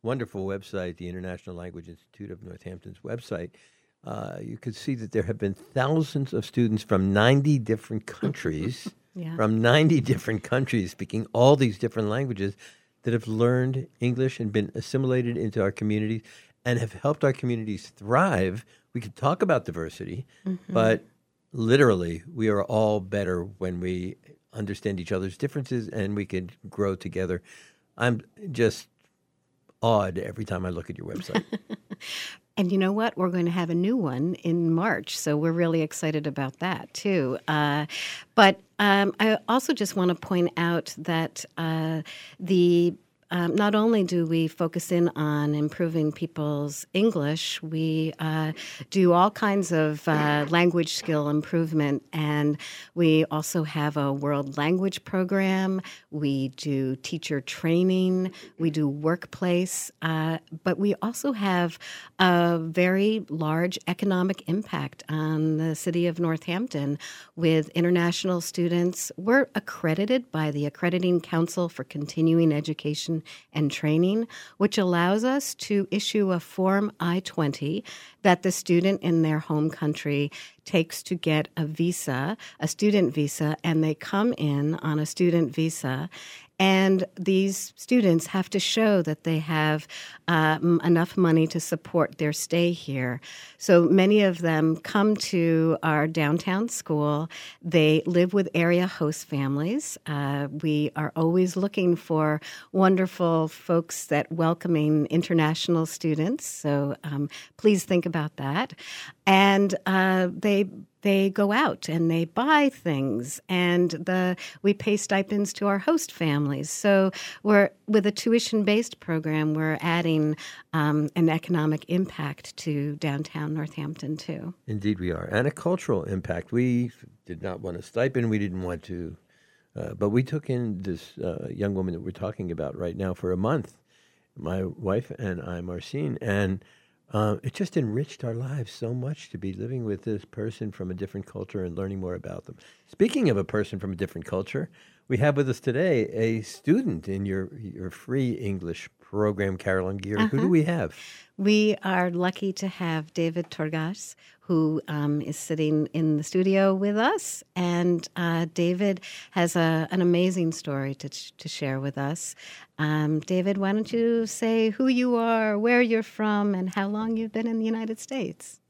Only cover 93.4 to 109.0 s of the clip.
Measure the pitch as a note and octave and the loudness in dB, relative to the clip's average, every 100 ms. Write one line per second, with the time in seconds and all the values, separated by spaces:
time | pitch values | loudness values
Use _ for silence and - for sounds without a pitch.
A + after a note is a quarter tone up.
93.4 | - - - F3 E3+ F#3 F#3+ G#3 G3 E3+ | -20 -12 6 8 8 6 6 6 4 2
94.4 | E3+ D#3 D#3+ D#3+ - G#3 G#3 G#3 - F#3 | 0 2 2 0 -2 2 2 2 0 2
95.4 | E3 D#3+ D#3+ D#3+ D#3+ D3+ D#3 D#3+ D3 D#3+ | 4 4 4 2 2 2 0 0 2 2
96.4 | - F#3 A#3 - - D3+ D3 D3 D#3+ - | 0 -2 -2 -6 -4 0 0 0 -4 -10
97.4 | - - F3 E3+ D3+ D#3 - F3 F3+ G3+ | -18 -12 2 4 6 4 4 2 4 2
98.4 | F3+ E3+ E3+ F3 F#3 - D3+ D#3+ - C#3+ | 0 2 2 2 0 -2 -2 -4 -6 -4
99.4 | C3+ C#3+ D#3+ C4 - - - D3 C#3 C#3+ | -2 -2 -2 -4 -6 -12 -8 -4 -2 -2
100.4 | C#3+ D3+ D#3 D3+ D3 - D3+ - D#3+ F3 | -4 -4 -2 0 0 -2 -4 0 2 4
101.4 | F3+ F#3 G3 G3+ F3+ E3+ - D#3 D#3 D3+ | 2 0 -2 2 2 2 0 0 2 0
102.4 | - - - F#3+ F#3+ F#3+ F#3 - F3 E3 | -6 -18 -6 4 4 4 0 0 2 4
103.4 | D#3+ - - E3+ E3 - - D3 - E3 | 2 -4 0 0 0 -10 -2 0 0 0
104.4 | E3 E3+ F3 E3 D3+ D3+ D3 E3 - E3+ | 2 2 0 2 4 2 2 0 2 2
105.4 | D#3 D#3+ - E3+ D#3+ - E3 D#3 E3 C#4 | 2 0 0 0 0 -2 -2 0 0 -2
106.4 | - - D3+ C#3+ C#3+ - D#3 C#3+ D3 - | -8 -6 -2 0 0 -4 -6 -4 -6 -8
107.4 | - - G#3+ G3 - F3+ F3 E3 D3+ - | -20 0 4 4 2 0 0 -2 -4 -4
108.4 | C3+ D#3 B3+ - - - | -4 -2 -4 -8 -16 -16